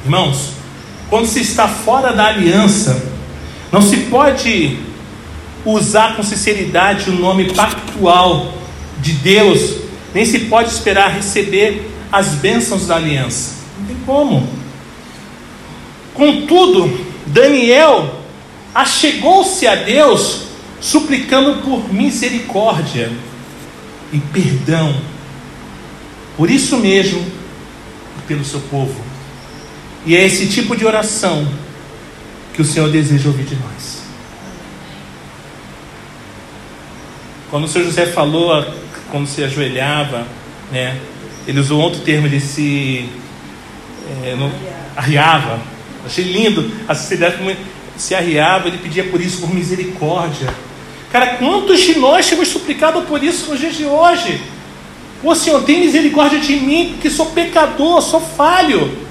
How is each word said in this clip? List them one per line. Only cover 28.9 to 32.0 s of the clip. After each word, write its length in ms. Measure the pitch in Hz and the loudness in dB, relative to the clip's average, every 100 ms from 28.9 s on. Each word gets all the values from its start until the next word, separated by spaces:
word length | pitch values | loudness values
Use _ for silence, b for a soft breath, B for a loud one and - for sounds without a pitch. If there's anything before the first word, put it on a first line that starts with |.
| 104 - - - - - - - - - - 160 | -6 -12 -14 -18 -18 -18 -18 -18 -18 -18 -12 0
E 100 | 170 | 4
é 80 | |
esse 240 | 190 - 190 | 4 2 0
tipo 280 | - 208 240 | 0 -2 0
de 80 | 220 | 2
oração 600 | 214 214 - 185 156 147 - - - - - | 2 0 -2 -2 0 -2 -6 -12 -18 -18 -20